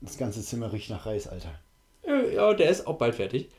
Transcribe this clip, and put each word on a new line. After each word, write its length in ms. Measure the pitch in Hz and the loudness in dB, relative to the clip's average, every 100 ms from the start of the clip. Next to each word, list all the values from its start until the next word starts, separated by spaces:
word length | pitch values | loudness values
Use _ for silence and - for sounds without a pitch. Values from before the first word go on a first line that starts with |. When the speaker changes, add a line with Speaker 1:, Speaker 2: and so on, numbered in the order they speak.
Speaker 1:
das 160 | - - | -14 -6
ganze 240 | 123 107 | -6 -6
Zimmer 300 | 104 120 113 | -6 -6 -4
riecht 180 | 107 - | -6 -6
nach 160 | 104 113 | -8 -4
Reis, 220 | 104 101 | -4 -4
Alter. 240 | 90 85 78 - _ _ _ - | -10 -12 -14 -18 _ _ _ 0
Speaker 2:
Äh, 280 | 285 240 - | 2 2 4
ja, 180 | 208 | 4
der 160 | 208 160 | 6 6
ist 180 | 190 - | 4 0
auch 100 | - | 0
bald 180 | 120 113 | 0 0
fertig. 340 | 95 127 151 | -2 -2 -6